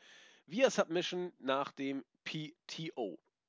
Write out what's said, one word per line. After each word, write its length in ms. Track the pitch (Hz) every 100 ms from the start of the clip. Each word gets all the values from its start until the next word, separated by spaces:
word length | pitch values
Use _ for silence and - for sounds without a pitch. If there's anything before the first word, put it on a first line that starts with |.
| - - - - -
via 220 | 190 254
Submission 640 | - 180 170 - 180 180 -
nach 340 | 127 135 139
dem 320 | - 139 139 - _
P 320 | - 156 151 - -
T 260 | - 160 -
O. 220 | 104 76 _ _